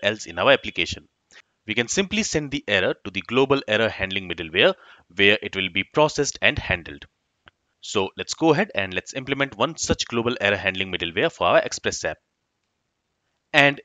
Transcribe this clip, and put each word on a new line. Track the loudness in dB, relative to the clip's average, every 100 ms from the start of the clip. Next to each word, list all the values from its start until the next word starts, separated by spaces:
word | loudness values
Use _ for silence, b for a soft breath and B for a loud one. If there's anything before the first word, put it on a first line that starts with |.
else | 0 -2 -8
in | 0
our | 4
application. | 4 2 -4 -4 -6 -14 _ _ B _ _ -4
We |
can | -4 0
simply | -2 0 -2
send | -2 -4 -4
the | -6 0
error | 0 0 -2 -8
to |
the | -10
global | -2 2 4 2 2
error | 0 0
handling | -2 -4 -4 -6
middleware | -8 -2 2 2 2 b b b 4
where | 6 6
it | 0 -4
will | -2
be | -4 -2
processed | 2 2 2 -2 2
and | 0 0
handled. | -2 -4 -4 -16 -20 _ _ _ _ _ _ _
So | -4 -2 -2 -6
let's | -10 2
go | 4
ahead | 4 2 -2
and | -4
let's | -4 -6 -10
implement | -6 -4 -4 -2
one | -4 -2
such | -4 -2 -2
global | -2 -2 0
error | 0 0
handling | -2 -4 -6
middleware | -4 -4 -2 -4
for | 0 2
our | 4
Express | 2 -4 -6 -4
app. | -6 -8 _ _ _ _ _ _ _ _ _ _ _ _ _ 4
And | 4 2